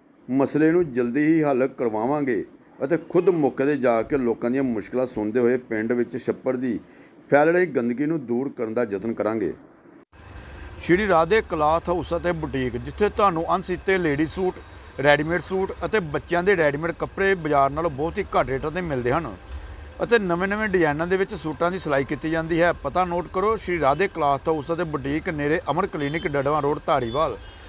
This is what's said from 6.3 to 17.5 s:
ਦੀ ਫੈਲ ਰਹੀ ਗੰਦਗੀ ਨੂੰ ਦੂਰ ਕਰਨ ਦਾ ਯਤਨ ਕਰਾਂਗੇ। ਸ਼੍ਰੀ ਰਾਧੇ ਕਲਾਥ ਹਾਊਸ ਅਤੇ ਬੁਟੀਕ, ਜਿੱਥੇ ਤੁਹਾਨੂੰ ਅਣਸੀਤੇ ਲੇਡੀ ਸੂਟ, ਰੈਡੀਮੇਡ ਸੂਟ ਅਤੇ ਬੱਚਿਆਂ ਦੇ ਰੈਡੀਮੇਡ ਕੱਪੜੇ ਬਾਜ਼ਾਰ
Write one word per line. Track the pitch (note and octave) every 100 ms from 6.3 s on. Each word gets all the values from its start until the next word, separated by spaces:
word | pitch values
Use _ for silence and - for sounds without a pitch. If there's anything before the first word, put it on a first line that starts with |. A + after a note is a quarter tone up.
| G2 C3 B2+
ਦੀ | B2+ G#2 - - - - -
ਫੈਲ | C3+ D#3
ਰਹੀ | F3+ F3+
ਗੰਦਗੀ | C3 A#2+ A#2+ D3+
ਨੂੰ | D#3+ A#2
ਦੂਰ | A#2+ C3+ -
ਕਰਨ | A2+
ਦਾ | A2
ਯਤਨ | A#2 G2 A2+
ਕਰਾਂਗੇ। | G#2+ G#2 A2+ E2+ - - - - - _ - - - - - - -
ਸ਼੍ਰੀ | - F3+ G#3
ਰਾਧੇ | E3 E3 A3 -
ਕਲਾਥ | E3 D3+ E3 F3
ਹਾਊਸ | F3 - E3+
ਅਤੇ | E3
ਬੁਟੀਕ, | E3 D3+ C3+ B2+ A#2
ਜਿੱਥੇ | B2 - G#3
ਤੁਹਾਨੂੰ | G3+ G3+ D#3+ E3 F3+
ਅਣਸੀਤੇ | F3+ F3 - F#3+
ਲੇਡੀ | E3 C#3+ D#3
ਸੂਟ, | F#3 F3+ E3+ - - - -
ਰੈਡੀਮੇਡ | C#3+ D3 D3+ F3
ਸੂਟ | - F#3+ F#3+ - E3+
ਅਤੇ | G#3+
ਬੱਚਿਆਂ | D#3+ D3 - E3+
ਦੇ | F3+ F#3
ਰੈਡੀਮੇਡ | D3+ C#3+ E3+
ਕੱਪੜੇ | D#3+ D3 - G3 F#3+
ਬਾਜ਼ਾਰ | D3+